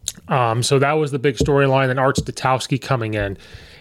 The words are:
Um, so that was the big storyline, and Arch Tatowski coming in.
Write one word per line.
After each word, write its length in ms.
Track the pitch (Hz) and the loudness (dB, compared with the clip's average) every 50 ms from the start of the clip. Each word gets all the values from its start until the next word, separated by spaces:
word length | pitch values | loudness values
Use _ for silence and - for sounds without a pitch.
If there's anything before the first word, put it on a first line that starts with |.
| - - - - - | -12 -12 -12 -10 -6
Um, 340 | - 160 131 123 113 110 120 | -2 0 2 2 2 0 0
so 160 | 117 - 139 | 0 2 2
that 160 | 135 139 139 156 | 2 2 2 2
was 160 | 156 156 139 | 0 0 -2
the 80 | 135 | -2
big 200 | 139 120 147 135 | -2 -2 -2 0
storyline, 520 | - 139 147 143 139 139 135 131 135 135 131 | 0 0 2 2 4 4 4 4 2 2 2
and 100 | 123 139 | 2 2
Arch 180 | 131 135 135 | 2 2 0
Tatowski 640 | - - - 123 - - 127 131 127 - - 143 123 | 0 -4 -6 -6 -2 0 0 0 0 -2 -2 -4 -4
coming 360 | - - 139 120 113 110 107 | -2 -2 -2 -2 -2 -2 -2
in. 240 | 104 101 98 95 - - - - - - - - - | -2 -2 -4 -6 -8 -12 -18 -20 -20 -20 -20 -20 -20